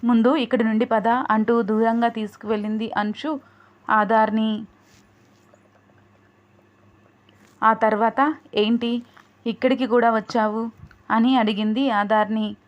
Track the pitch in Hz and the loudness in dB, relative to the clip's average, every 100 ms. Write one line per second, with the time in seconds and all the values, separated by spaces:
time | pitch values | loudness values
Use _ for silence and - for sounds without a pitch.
0 | 233 240 226 311 247 254 226 220 247 226 | 2 4 4 2 0 0 0 0 0 0
1 | 208 240 - 220 214 233 208 214 226 233 | 2 0 0 0 2 0 2 0 0 2
2 | 233 233 214 - 214 214 208 214 220 - | -2 -2 -10 -10 -6 -4 -4 -6 -6 -4
3 | 208 208 294 294 - _ _ _ - 214 | -6 -6 -6 -8 -10 _ _ _ -2 0
4 | 208 220 220 214 220 214 220 _ _ _ | 2 2 2 0 -2 -4 -10 _ _ _
5 | _ _ _ _ _ _ _ _ _ _ | _ _ _ _ _ _ _ _ _ _
6 | _ _ _ _ _ _ _ _ _ _ | _ _ _ _ _ _ _ _ _ _
7 | _ _ _ _ _ _ 220 220 220 214 | _ _ _ _ _ _ 0 2 2 2
8 | 226 220 285 311 - - 214 233 233 240 | 0 0 -2 -2 -8 -2 0 0 -2 -6
9 | 240 - _ _ - 226 262 262 247 240 | -8 -20 _ _ -8 -2 0 0 0 2
10 | 233 220 - 233 214 214 226 - - - | 2 0 -2 -2 -2 -2 -8 -10 -20 -20
11 | _ 220 233 262 214 202 214 220 269 214 | _ 0 2 2 0 0 -2 0 0 0
12 | 202 214 208 220 214 202 | 0 0 0 -2 -4 -8